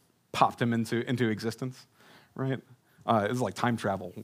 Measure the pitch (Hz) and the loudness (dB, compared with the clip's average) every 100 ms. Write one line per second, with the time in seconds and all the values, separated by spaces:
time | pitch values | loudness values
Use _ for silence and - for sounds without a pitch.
0 | _ _ _ - 120 - 120 117 110 113 | _ _ _ 2 2 4 0 0 0 -2
1 | - 123 113 104 110 - 131 131 - _ | -2 0 0 0 -4 -6 -8 -10 -20 _
2 | - - _ - 135 127 - - _ _ | -20 -20 _ -6 -4 -4 -8 -20 _ _
3 | - 113 104 123 107 - 120 113 104 98 | 2 2 2 0 -2 0 0 2 0 -2
4 | 90 104 | -6 -12